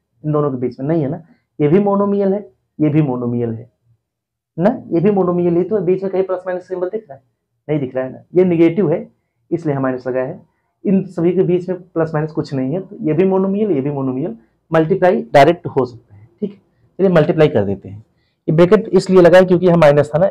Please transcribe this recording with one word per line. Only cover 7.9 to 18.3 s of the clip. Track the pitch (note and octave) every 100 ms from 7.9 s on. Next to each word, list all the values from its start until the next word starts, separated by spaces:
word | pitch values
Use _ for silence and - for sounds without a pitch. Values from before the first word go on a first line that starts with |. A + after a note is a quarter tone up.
रहा | B2+
है | C3
ना, | - -
ये | D#3+ F#3
negative | E3+ E3 E3 E3+
है | F3 A3+ _ _ _ -
इसलिए | D3+ D#3
हम | C#3
minus | C3+ B2+ B2+
लगाया | B2+ B2+
है। | F#3 _ _ _ _
इन | - F#3+ -
सभी | - E3+
के | F#3
बीच | E3 F3+ F3
में | F3+
plus | - E3 D#3+
minus | D3+ D#3
कुछ | D#3 D3
नहीं | C#3 C3
है, | E3+
तो | F#3+ -
ये | D3+
भी | D3+ F#3+
मोनोमियल, | F#3+ F#3+ G3 G#3+
ये | D3+
भी | C3+
monomial, | C#3+ C3+ C3 E3 A3+ _ _ -
multiply | D#3+ D#3+ F#3+ F3+ A3 A3+
direct | D3 C#3+ E3+ -
हो | C#3 B2
सकता | A#2+ _
है, | - - _
ठीक | G3+
है। | - _ _ _ -
चलिए | F#3+
multiply | F3 D3+ D#3+ D3+
कर | A#2
देते | G2 G2 -
हैं, | G2+ - _ _